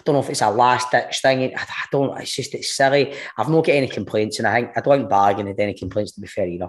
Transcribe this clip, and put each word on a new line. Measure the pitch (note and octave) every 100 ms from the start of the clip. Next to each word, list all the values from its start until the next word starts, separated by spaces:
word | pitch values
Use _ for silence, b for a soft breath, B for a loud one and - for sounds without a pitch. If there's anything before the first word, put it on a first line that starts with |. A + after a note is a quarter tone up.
don't | -
know | C#3
if | C3+
it's | C#3+
a | A2
last | A2 B2 B2+ -
ditch | B2 - -
thing. | C3+ C3 C3 -
I, |
I | - - -
don't. | C#3 C3+ -
It's | -
just, | - B2
it's | - -
silly. | - C3+ C#3+ B2+ B B -
I've | B2
not | D#3+ E3
got |
any | C#3+ B2+
complaints, | - G2 G#2+ G#2+ -
and | A2+
I | A#2
think, | A#2+ A#2+
I |
don't | C#3 C#3
think | A#2
Balogun | G2 G2+ G2+ G2+
had | G2
any | G#2
complaints, | F#2 F#2 G#2+ G#2
to | -
be | G2+
fair, | - F2+
either. | F2